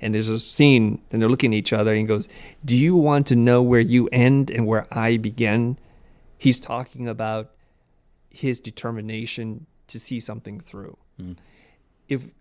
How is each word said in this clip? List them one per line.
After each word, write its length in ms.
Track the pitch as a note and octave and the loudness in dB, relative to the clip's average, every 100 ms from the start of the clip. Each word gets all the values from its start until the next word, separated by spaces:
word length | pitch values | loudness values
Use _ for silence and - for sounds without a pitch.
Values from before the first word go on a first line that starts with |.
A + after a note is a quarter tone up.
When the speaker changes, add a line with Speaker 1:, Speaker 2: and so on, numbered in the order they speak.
Speaker 1:
And 140 | A2 | -4
there's 140 | G#2+ A2 | -2 -2
a 100 | A2 | -4
scene, 600 | - - D3 B2+ G#2+ A2 - | -2 4 6 6 4 -2 -6
and 100 | A2+ | -2
they're 80 | A2 | 0
looking 240 | C3 B2+ | 2 0
at 40 | G#2+ | 0
each 160 | F#2 | -2
other, 180 | G#2+ G#2+ | -2 0
and 80 | G#2+ | 0
he 80 | G#2+ | 0
goes, 220 | G#2 - - - - | -2 -4 -14 -20 -14
"Do 120 | C3+ A#2+ | 0 2
you 180 | D#3 | 4
want 320 | F3+ D3+ C#3+ C#3+ | 4 4 2 4
to 80 | |
know 260 | B2 A#2 B2 | 4 6 4
where 200 | B2 A#2+ | 6 4
you 280 | A2 B2 A#2+ | 4 2 2
end 400 | B2 B2 C#3 C3 | 2 4 4 0
and 160 | A#2 G#2+ | -2 -2
where 180 | A2 G#2 | -2 -2
I 240 | A#2 A2+ A#2 | -4 0 0
begin?" 600 | A2 - A2 A2+ A#2+ B2+ - _ _ _ _ _ | -2 -2 0 0 -2 -6 -12 _ _ _ _ _
He's 220 | C3+ B2 | 0 0
talking 480 | - A#2+ C3 B2 A#2+ | -4 -10 -10 -12 -10
about 420 | A2+ A2 A2 A2 _ _ _ _ _ _ _ _ | -6 -6 -6 -10 _ _ _ _ _ _ _ _
his 300 | - C3 B2 | -8 -6 -6
determination 1080 | - - A#2+ A2+ G#2+ A2 A2+ - A2+ G#2+ - _ - | -10 -12 -10 -10 -8 -10 -10 -10 -10 -12 -16 _ -20
to 100 | A#2 | -16
see 220 | - B2 | -12 -10
something 400 | - G#2+ G#2 G#2 | -10 -14 -16 -18
through. 360 | - G2 G2 - _ - | -18 -18 -20 -20 _ -18
Speaker 2:
Mm. 180 | F2+ F2+ _ _ _ _ _ _ - | -16 -18 _ _ _ _ _ _ -10
Speaker 1:
If, 200 | C3+ C3+ _ | -10 -10 _